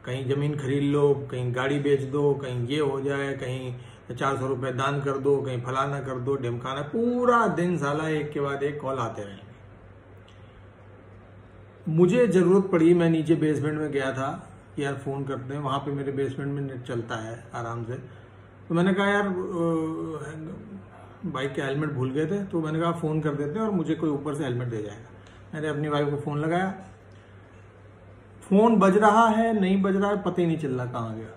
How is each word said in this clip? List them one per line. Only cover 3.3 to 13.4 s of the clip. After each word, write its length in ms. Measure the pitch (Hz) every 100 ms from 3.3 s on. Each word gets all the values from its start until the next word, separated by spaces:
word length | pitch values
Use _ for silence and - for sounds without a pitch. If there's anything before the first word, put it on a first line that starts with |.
कहीं 400 | 127 127 127 127 120 - - - 123
चार 200 | 139 131
सौ 100 | 131
रुपये 260 | 123 131
दान 300 | 123 135 143
कर 160 | 139 135
दो, 240 | 135 139
कहीं 200 | 127 123
फलाना 380 | 123 131 143 143
कर 180 | 131 127
दो, 180 | 123 135
ढिमकाना, 460 | 120 120 127 143
पूरा 640 | 147 226 240 247 247 240 180
दिन 320 | 156 175 165
साला 300 | 143 151 156
एक 240 | 151 139
के 80 | 151
बाद 220 | 139 139
एक 180 | 143 147
call 180 | 131 131
आते 240 | 113 110
रहेंगे। 260 | 101 98 - - - - - - - - - - - - - - - - - - - - - - - - -
मुझे 380 | 160 180 247 233
ज़रूरत 440 | 180 175 196 190
पड़ी, 240 | 170 160
मैं 160 | 175 165
नीचे 240 | 160 147
basement 440 | 160